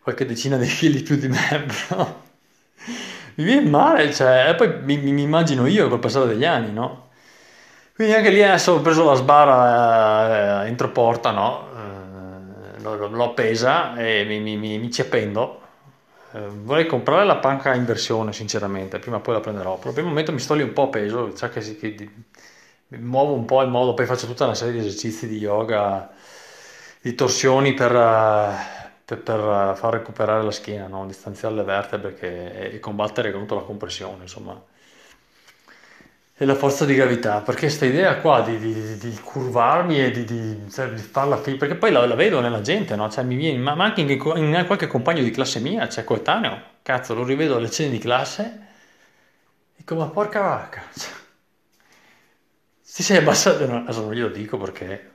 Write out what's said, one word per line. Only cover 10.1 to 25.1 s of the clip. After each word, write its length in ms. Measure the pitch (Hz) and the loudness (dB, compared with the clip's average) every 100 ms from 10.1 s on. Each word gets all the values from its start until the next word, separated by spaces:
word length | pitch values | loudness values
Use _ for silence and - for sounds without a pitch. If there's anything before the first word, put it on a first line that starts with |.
| 107 110 110 101 101 104 | 4 4 4 2 0 -2
eh, 20 | |
entro 220 | 123 127 | -2 -2
porta, 400 | - 117 117 123 | 2 2 2 0
no? 360 | 104 110 135 - 120 | 0 0 -2 -12 -14
Eh, 1040 | 104 98 95 95 92 95 95 101 98 104 | -14 -14 -14 -14 -14 -16 -16 -18 -16 -10
l'ho, 140 | 107 107 | -8 -4
l'ho, 120 | 104 | -4
l'ho 160 | 113 | 0
appesa 720 | 120 123 113 113 127 160 143 120 | 0 2 0 2 2 2 0 -2
e 300 | 113 107 104 | 0 0 0
mi, 140 | 107 | -4
mi, 180 | 107 104 | -4 -4
mi, 200 | 107 107 | -4 -6
mi 140 | 120 | -6
ci 100 | 120 | -4
appendo. 600 | 127 123 104 104 131 - - _ _ _ _ _ - | -2 -2 -2 -2 -4 -6 -20 _ _ _ _ _ -18
Eh, 60 | 113 101 | -14 -12
vorrei 360 | 104 107 151 160 | -12 -2 0 2
comprare 400 | 127 120 160 202 | 0 2 4 4
la 120 | 151 | 4
panca 360 | 131 135 135 | 2 0 0
in 120 | 127 120 | 0 0
versione, 480 | 107 - 113 110 | -2 -2 -2 -2
sinceramente, 680 | 101 107 110 101 98 98 104 | -6 -6 -4 -4 -6 -6 -10
prima 180 | - 110 | -6 -6
o 20 | |
poi 140 | - 110 | -2 -2
la 40 | |
prenderò. 380 | 110 104 92 92 | -2 -6 -6 -6
Però 140 | 127 | -6
per 100 | 127 | -4
il 60 | 170 | -2
momento 220 | 151 160 | -2 -2
mi 60 | 143 | -6
sto 140 | - | -2
lì 80 | 151 | 0
un 100 | 127 | 0
po' 100 | - | 0
appeso, 520 | 139 113 104 117 110 - | 0 0 -2 -4 -6 -6
sa 140 | 117 | -8
che 120 | 120 | -8
si, 160 | 107 107 | -10 -10
che 180 | 110 104 | -10 -10
di-, 300 | 104 107 113 _ - _ _ _ _ | -16 -18 -20 _ -20 _ _ _ _
mi 80 | 123 | -14
muovo 340 | 120 131 147 | -2 0 2
un 120 | 131 113 | 0 2
po' 180 | 131 | 2
in 60 | 131 | 4
modo, 240 | 120 127 | 2 2
poi 120 | 120 123 | 0 -2
faccio 220 | 123 117 | -2 -6
tutta 180 | 123 131 | -2 -2
una 100 | 113 | 0
serie 180 | 120 | -4
di 60 | 117 | -4
esercizi 480 | 107 95 117 | -4 -4 -8